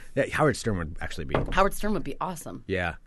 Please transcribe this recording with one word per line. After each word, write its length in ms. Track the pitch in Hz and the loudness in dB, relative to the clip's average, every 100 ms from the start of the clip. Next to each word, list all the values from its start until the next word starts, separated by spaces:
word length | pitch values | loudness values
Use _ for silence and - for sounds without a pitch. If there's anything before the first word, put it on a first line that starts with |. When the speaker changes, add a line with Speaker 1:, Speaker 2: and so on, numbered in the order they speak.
| - 135 | -4 -2
Speaker 1:
Yeah, 100 | 113 | 0
Howard 240 | - 151 - | 4 4 4
Stern 220 | 117 95 | 0 0
would 160 | 80 82 | -2 -4
actually 260 | 85 - 73 | -6 -6 0
be 100 | 135 - | 0 2
Speaker 2:
Howard 240 | - 196 - | 4 4 2
Stern 180 | 208 | 0
would 100 | 190 | 0
be 120 | 139 120 | -2 -4
awesome. 440 | 160 170 - 92 - | -4 -6 -10 -10 -2
Speaker 1:
Yeah. 300 | 95 87 - | 0 0 -4